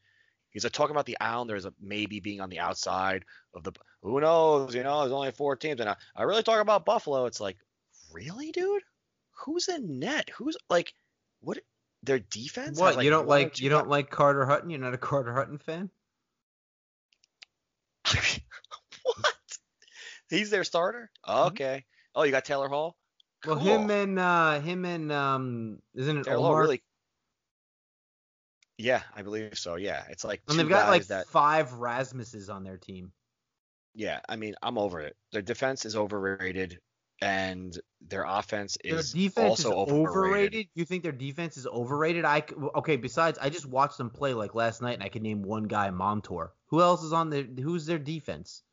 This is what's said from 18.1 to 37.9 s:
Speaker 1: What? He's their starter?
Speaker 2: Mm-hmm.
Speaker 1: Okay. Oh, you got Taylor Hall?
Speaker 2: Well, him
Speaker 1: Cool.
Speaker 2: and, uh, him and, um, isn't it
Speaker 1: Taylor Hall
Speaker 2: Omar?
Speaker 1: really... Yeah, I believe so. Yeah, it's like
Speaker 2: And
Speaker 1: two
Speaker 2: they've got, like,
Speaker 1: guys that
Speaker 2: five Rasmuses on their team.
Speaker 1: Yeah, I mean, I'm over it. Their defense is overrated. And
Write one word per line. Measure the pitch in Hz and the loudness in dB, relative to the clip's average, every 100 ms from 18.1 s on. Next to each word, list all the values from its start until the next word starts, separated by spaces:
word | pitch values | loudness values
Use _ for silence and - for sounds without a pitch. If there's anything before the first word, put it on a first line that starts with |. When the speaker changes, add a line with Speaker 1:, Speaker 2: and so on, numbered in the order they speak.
| - - - - - - - _ - | 2 2 -2 -8 -18 -18 -20 _ -8
Speaker 1:
What? | 523 - 605 - - - _ _ _ - - - - | -4 0 0 -2 -12 -18 _ _ _ -20 -18 -18 -4
He's | 180 208 | -2 0
their | 202 | 0
starter? | 160 170 185 240 226 _ - | 0 0 0 -4 -14 _ -2
Speaker 2:
Mm-hmm. | 117 170 | 2 2
Speaker 1:
Okay. | - 135 135 - _ _ | 2 -4 -6 -10 _ _
Oh, | 139 | 2
you | 151 | 4
got | 135 | 4
Taylor | - 139 139 | 2 -2 -2
Hall? | 143 165 - _ _ _ _ 156 | -2 -4 -8 _ _ _ _ -2
Speaker 2:
Well, | 151 | 2
him | 180 214 | 4 4
Speaker 1:
Cool. | 208 | 4
Speaker 2:
and, | 208 196 185 | 2 2 2
uh, | 180 170 160 147 | 4 4 4 2
him | 156 180 | -2 -4
and, | 180 170 151 | -4 -4 -2
um, | 147 139 131 127 117 113 101 _ | 0 0 0 -2 -4 -6 -10 _
isn't | 127 139 151 | -4 -2 0
it | |
Speaker 1:
Taylor | 127 123 | 0 2
Hall | 160 | 4
Speaker 2:
Omar? | 156 | 6
Speaker 1:
really... | 156 123 _ _ _ _ _ _ _ _ _ _ _ _ _ _ _ _ _ _ _ - | 4 2 _ _ _ _ _ _ _ _ _ _ _ _ _ _ _ _ _ _ _ -4
Yeah, | 113 120 - | 0 0 0
I | 104 | -14
believe | 101 107 107 101 | -8 -6 -6 -8
so. | 87 85 | -8 -6
Yeah, | 98 73 - | -4 -6 -8
it's | - | -10
like | - 101 - | -8 -6 -2
Speaker 2:
And | 160 | 0
Speaker 1:
two | |
Speaker 2:
they've | 156 | 4
got, | 196 208 | 4 6
like, | 180 | 4
Speaker 1:
guys | - | 2
that | 95 90 | -6 0
Speaker 2:
five | 160 147 160 135 | 2 4 4 0
Rasmuses | 120 120 120 131 127 113 107 98 | -2 -4 -4 -4 -8 -12 -12 -12
on | 98 | -12
their | 95 92 | -12 -14
team. | - 92 90 _ _ _ _ _ _ _ _ | -14 -14 -16 _ _ _ _ _ _ _ _
Speaker 1:
Yeah, | 110 98 71 - | -10 -8 -8 -8
I | 113 | -8
mean, | 107 - | -8 -6
I'm | 120 120 | -4 -2
over | 104 85 | -2 -2
it. | 73 - _ | -10 -12 _
Their | 107 | -6
defense | 95 117 135 135 | -4 -2 -2 -2
is | 110 | -4
overrated. | 107 104 104 95 98 92 92 90 87 _ _ _ - | -2 -2 0 -2 -2 -4 -4 -6 -8 _ _ _ -6
And | 101 95 95 92 92 85 - | -2 0 -2 -4 -10 -12 -16